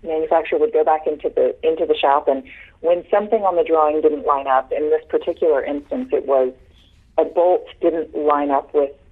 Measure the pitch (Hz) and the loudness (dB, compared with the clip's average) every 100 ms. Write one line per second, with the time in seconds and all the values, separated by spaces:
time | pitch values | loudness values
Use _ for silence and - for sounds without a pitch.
0 | 160 156 156 165 156 165 156 156 156 156 | -8 -4 0 0 0 0 0 2 2 0
1 | 156 147 165 - 127 - 160 160 156 151 | -2 -6 -4 -2 -2 0 -2 -2 -2 0
2 | 143 147 147 135 - - - - 165 175 | 2 2 2 -2 -6 -20 -20 -6 -2 -2
3 | - 208 208 226 190 175 160 160 151 156 | 0 -2 0 0 0 0 2 2 2 2
4 | 156 147 147 143 139 131 - 147 151 156 | 0 0 -2 -2 2 0 0 -4 -2 -2
5 | - 156 175 165 165 139 143 143 - 131 | -2 -4 -4 -2 0 0 -2 -8 -6 -8
6 | 127 - 135 135 127 - - _ _ _ | -4 -4 0 0 0 -4 -20 _ _ _
7 | _ - 156 180 175 180 - - 170 160 | _ -2 0 2 2 2 -2 -2 -2 -2
8 | 156 156 147 147 143 139 - 147 139 - | -6 -2 0 2 2 -2 0 -2 -2 -6
9 | _ | _